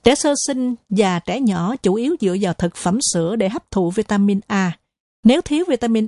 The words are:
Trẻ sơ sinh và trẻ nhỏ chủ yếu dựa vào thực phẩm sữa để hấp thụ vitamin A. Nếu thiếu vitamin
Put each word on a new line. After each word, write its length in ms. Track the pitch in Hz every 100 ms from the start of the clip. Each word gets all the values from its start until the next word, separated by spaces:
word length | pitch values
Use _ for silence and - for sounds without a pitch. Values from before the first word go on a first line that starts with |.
Trẻ 120 | - -
sơ 180 | - - -
sinh 280 | 262 254 233 -
và 300 | 202 190 175
trẻ 200 | - 226
nhỏ 360 | 240 180 175 269
chủ 180 | 190
yếu 220 | 208 262 339
dựa 140 | 190 190
vào 120 | 196
thực 220 | - 175 -
phẩm 240 | 175 220 -
sữa 220 | 175 165 226
để 140 | 190
hấp 220 | 247 -
thụ 200 | 196 175
vitamin 480 | 190 208 202 202 196 -
A. 240 | 196 180 - _ _ _ _
Nếu 180 | 220 302
thiếu 240 | - 302 359
vitamin 400 | 254 240 226